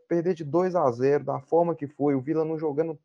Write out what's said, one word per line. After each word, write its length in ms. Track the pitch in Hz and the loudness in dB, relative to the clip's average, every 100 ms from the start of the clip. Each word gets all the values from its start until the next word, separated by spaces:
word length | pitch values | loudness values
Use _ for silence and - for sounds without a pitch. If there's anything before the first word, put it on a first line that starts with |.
| _ | _
perder 260 | 170 170 | 0 0
de 80 | 170 | -2
dois 300 | 151 165 185 | -2 0 2
a 160 | 175 143 | 2 2
zero, 320 | 117 135 143 | 2 2 2
da 140 | 135 135 | 0 -6
forma 340 | - 165 170 | 0 2 2
que 120 | 160 143 | -2 -8
foi, 280 | - 147 | -2 0
o 60 | 135 | 0
Vila 220 | 127 156 | 0 -2
não 140 | 160 160 | -2 -2
jogando 400 | 160 139 165 151 | -2 -2 -4 -6